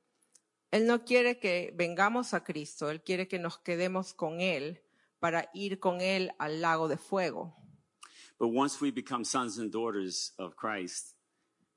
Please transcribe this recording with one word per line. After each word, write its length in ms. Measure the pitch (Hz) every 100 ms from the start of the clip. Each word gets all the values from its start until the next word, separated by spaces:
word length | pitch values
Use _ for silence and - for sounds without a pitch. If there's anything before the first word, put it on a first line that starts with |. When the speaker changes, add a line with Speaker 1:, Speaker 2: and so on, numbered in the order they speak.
| _ _ _ _ _ _ -
Speaker 1:
Él 160 | 214 226
no 120 | 240
quiere 420 | 233 247 240 247
que 320 | 190 180 -
vengamos 600 | 170 170 175 202 240 240
a 100 | 180
Cristo. 460 | - 151 147 - 147
Él 120 | 156
quiere 240 | - 185 185
que 120 | 180
nos 180 | 170 -
quedemos 580 | - 170 185 185 185
con 280 | - 160 165
Él 400 | 185 147 147 170 _ _ _ -
para 300 | 170 165 -
ir 260 | 190 202 190
con 220 | 190 180
Él 280 | 185 190 185 -
al 220 | 151 156
lago 280 | 170 160 160
de 100 | 170
fuego. 580 | - 190 170 - 175 - - - _ _ - - - -
Speaker 2:
But 100 | 117
once 300 | 120 139 -
we 100 | 143
become 340 | 123 123 123
sons 320 | 104 135 120 107
and 160 | 107
daughters 640 | 107 117 101 92 82 - -
of 160 | 90
Christ, 600 | - 113 101 90 - - - _ _ _ _ _